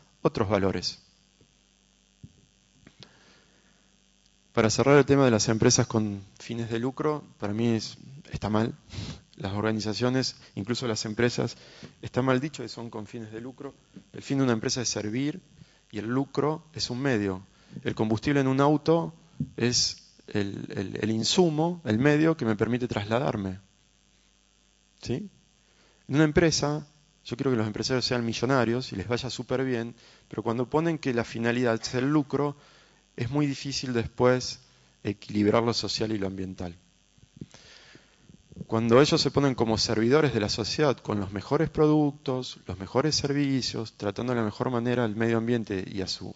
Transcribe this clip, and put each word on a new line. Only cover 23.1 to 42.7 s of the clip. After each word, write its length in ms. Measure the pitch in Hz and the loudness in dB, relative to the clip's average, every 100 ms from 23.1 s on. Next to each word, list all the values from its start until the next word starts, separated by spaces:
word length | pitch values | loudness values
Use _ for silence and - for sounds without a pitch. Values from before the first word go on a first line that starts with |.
| 117 147 113 95 95 - _ _ _ _ _ _ _ _ _ _ _ _ _ | 0 0 -2 -4 -8 -14 _ _ _ _ _ _ _ _ _ _ _ _ _
¿Sí? 260 | - 127 202 - _ _ _ _ _ _ - | -6 -6 -8 -16 _ _ _ _ _ _ 0
En 60 | |
una 100 | 135 | 4
empresa, 600 | 156 151 165 147 147 151 147 _ _ _ - | 4 6 4 4 0 -2 -8 _ _ _ -10
yo 100 | 120 | -4
quiero 140 | 135 | 0
que 80 | 123 | 0
los 80 | 107 | 0
empresarios 400 | 101 113 127 - | -2 -2 0 0
sean 180 | 123 | -2
millonarios 640 | 117 110 127 135 113 120 131 | -2 -2 2 2 2 0 -4
y 60 | - | -8
les 100 | 95 | -4
vaya 220 | 117 120 | -4 -4
súper 360 | - 120 127 | -8 -4 -2
bien, 300 | 131 123 117 117 - - _ | 0 -2 -4 -10 -20 -20 _
pero 140 | - | -6
cuando 280 | 107 117 123 | -2 -2 0
ponen 260 | 151 165 156 | 0 0 0
que 160 | 139 | -2
la 120 | 117 | -2
finalidad 540 | 113 113 117 120 123 113 | -2 -2 0 2 2 0
es 160 | - | -2
el 140 | 127 131 | -2 2
lucro, 480 | 151 143 135 143 143 - - _ _ _ - | 2 2 0 -2 -4 -14 -20 _ _ _ -8
es 140 | 117 | -2
muy 160 | 143 147 | 0 0
difícil 480 | 135 143 131 131 | -2 -6 -6 -2
después 640 | 117 113 - 123 127 - - _ _ _ _ | -2 -2 2 4 4 0 -10 _ _ _ _
equilibrar 600 | - 101 - 104 104 117 | -6 -6 -4 2 4 4
lo 100 | 117 | 2
social 400 | 110 101 - 110 | 0 -4 -4 -2
y 60 | 110 | -2
lo 80 | 95 | -4
ambiental. 500 | 95 92 92 90 85 _ _ _ _ _ - - - - - - - _ _ - - _ - - | -6 -8 -8 -12 -12 _ _ _ _ _ -20 -20 -20 -20 -20 -20 -20 _ _ -20 -20 _ -20 -4
Cuando 340 | 113 117 120 | 0 6 6
ellos 200 | 147 160 | 8 4
se 80 | 139 | 2
ponen 240 | 143 143 | 2 2
como 240 | 123 113 110 | 2 0 2
servidores 560 | - 107 117 143 151 | 0 2 4 4 4
de 60 | 117 | 0
la 100 | 101 | -2
sociedad, 480 | - 110 - 151 117 | -2 -4 0 0 0
con 200 | - 104 | -4 -4
los 140 | 95 | -4
mejores 380 | 101 - 143 156 | -6 -2 0 0
productos, 880 | 156 151 151 147 143 - 127 123 - | 2 4 4 2 -2 -4 -4 -6 -12
los 120 | - | -12